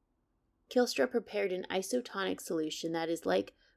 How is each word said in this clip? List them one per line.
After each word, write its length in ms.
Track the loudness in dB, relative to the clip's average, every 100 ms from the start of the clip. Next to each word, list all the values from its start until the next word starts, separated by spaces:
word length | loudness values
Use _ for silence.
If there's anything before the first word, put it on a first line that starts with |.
| _ _ _ _ _ _ _ 2
Killstra 340 | 4 4 2
prepared 420 | 2 -2 -2 0
an 160 | -2 -2
isotonic 720 | -2 0 -2 -2 -4 -2 -4
solution 500 | -4 -2 -2 -4 -4
that 140 | -2 0
is 160 | -2
like 300 | 2 2 0 -8 _